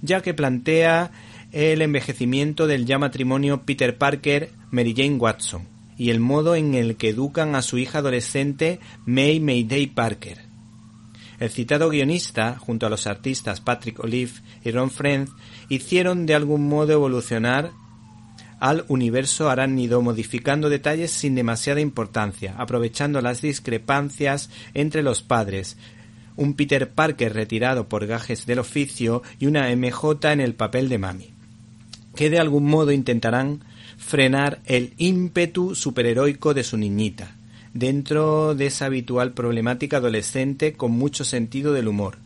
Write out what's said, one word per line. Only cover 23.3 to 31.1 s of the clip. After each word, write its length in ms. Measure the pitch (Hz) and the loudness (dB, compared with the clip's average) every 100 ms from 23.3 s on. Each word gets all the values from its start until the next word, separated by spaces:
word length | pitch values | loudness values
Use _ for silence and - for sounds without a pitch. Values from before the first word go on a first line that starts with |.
| 123 | -2
discrepancias 1080 | 151 139 - 113 110 139 143 143 143 139 - - - | -4 -4 -4 -4 0 0 0 -2 0 0 -6 -16 -10
entre 300 | - 151 151 | -2 0 0
los 180 | 143 117 | 0 0
padres, 560 | - 120 104 98 92 - - - - - - - | 0 0 0 -4 -8 -14 -20 -20 -20 -20 -20 -2
un 160 | 143 | -2
Peter 360 | 143 143 139 135 | 0 2 2 0
Parker 440 | - 156 143 117 | 0 0 2 -2
retirado 560 | 107 107 110 120 127 107 | -2 -2 0 0 0 -2
por 180 | 107 104 | -4 -4
gajes 380 | 113 - 120 - | -6 -4 -8 -2
del 140 | 123 | -2
oficio 640 | 120 147 139 - 117 117 - - | -2 -4 -4 -2 -2 -2 -4 -2
y 80 | 139 | 0
una 240 | 151 131 | 2 2
M 200 | 123 123 | 2 0
J 400 | 123 156 147 156 | 0 0 2 2
en 80 | 147 | 2
el 160 | 131 117 | 0 -2
papel 320 | 110 127 131 | -2 0 0
de 100 | 120 | -2
mami, 320 | 95 | -4